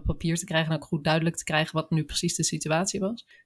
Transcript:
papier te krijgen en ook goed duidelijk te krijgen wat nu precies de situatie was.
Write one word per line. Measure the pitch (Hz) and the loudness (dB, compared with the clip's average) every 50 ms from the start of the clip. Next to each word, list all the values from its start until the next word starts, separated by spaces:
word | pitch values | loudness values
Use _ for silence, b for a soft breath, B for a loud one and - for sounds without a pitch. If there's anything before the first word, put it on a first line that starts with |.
| - | 2
papier | - 156 - - 165 165 | 0 -2 0 0 0 0
te | 170 - | 0 -2
krijgen | - 165 160 160 156 | 0 2 2 2 2
en | 160 | 0
ook | 147 - | -2 -2
goed | - 175 151 147 | -2 -4 0 2
duidelijk | 156 156 165 160 170 - | 2 4 4 2 0 0
te | - - | -2 -4
krijgen | - 156 151 160 - - | 0 2 2 2 2 0
wat | 160 156 - | -4 0 0
nu | 165 156 151 | 0 0 0
precies | - - - - 170 - | 0 -2 -2 -2 0 0
de | - 156 | 0 -2
situatie | - 160 156 - 151 156 165 196 - - 202 | -2 -2 -4 -2 0 0 2 0 0 -2 -2
was. | 190 202 240 - b b b b b | -2 -2 -4 -6 b b b b b